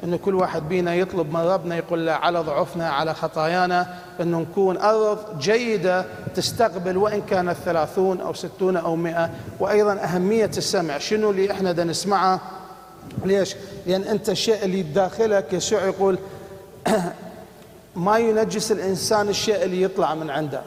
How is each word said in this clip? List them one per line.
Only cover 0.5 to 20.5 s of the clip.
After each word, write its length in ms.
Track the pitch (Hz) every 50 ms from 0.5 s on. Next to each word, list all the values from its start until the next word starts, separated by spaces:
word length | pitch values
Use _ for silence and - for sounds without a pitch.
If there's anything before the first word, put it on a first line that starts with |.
| - 165 151 151
بينا 260 | 180 185 175 175 170
يطلب 380 | 175 185 185 185 185 165 151 147
من 60 | 170
ربنا، 380 | 165 170 190 185 160 175 170 170
يقول 280 | 165 - 170 165 165
له 60 | 160
على 280 | 156 139 147 170 175 170
ضعفنا، 500 | 165 156 147 143 175 170 - 175 165 165
على 240 | 143 139 160 160 156
خطايانا، 760 | - - 160 - 160 156 160 175 185 180 180 180 180 180 180 - - - - - -
إنه 180 | 175 170 170 165
نكون 380 | 165 160 170 202 196 190 185 180
أرض 400 | - 208 220 220 214 214 208 208 214 - - 151
جيدة 680 | 131 175 214 240 247 233 220 202 160 185 180 185 180 - - - - - -
تستقبل 640 | - 170 - - - 233 220 170 185 175 185 185 185
وإن 240 | 202 208 214 208
كانت 360 | - - 208 185 180 180 170 - -
ثلاثون 560 | 185 170 165 151 151 - - 185 190 185 180
أو 120 | - - 160
ستون 440 | - - 170 - - 190 185 185 175
أو 180 | 165 170 165
مائة. 340 | 165 170 170 165 170 165 165 - - - - - -
وأيضًا 340 | - 196 208 208 214 208 202
أهمية 580 | 196 - 170 165 180 180 190 220 226 214 180 147 190
السمع، 400 | 170 - - 196 170 160 143 147
شنو 340 | - - 214 214 214 214
اللي 200 | 202 190 190 202
إحنا 200 | 202 190 190 185
دا 120 | 175 160 175
نسمعه؟ 580 | 170 156 156 - 190 208 185 175 190 185 180 - - - - - - - - - - - - - - - - -
ليش؟ 300 | 190 196 202 180 170 - - - - - - - 175
لأن 140 | 185 190
أنت 280 | 196 202 220 202 202 220
الشيء 360 | 190 - - 226 220 202 208
اللي 180 | 190 180 190 185
بداخلك، 720 | 151 143 190 190 180 - - 226 220 208 196 190 - 190
يسوع 300 | 175 - - 220 208 175
يقول 340 | 190 185 185 196 196 190 185 - - - - - - - - - - - - - -
<clears throat> 80 | 208 208 175 170 - - - - - - - - - - - - - - - - -
ما 220 | 185 170 196 214 226
ينجس 540 | 233 226 220 214 220 185 175 220 - -
الإنسان 580 | 220 180 165 190 190 165 - - 220 214 208 208
الشيء 340 | 196 - - - 214 190 175
اللي 180 | 180 180 180
يطلع 340 | 185 190 190 196 175 143 156
من 140 | 160 160 156
عنده 320 | 135 147 156 147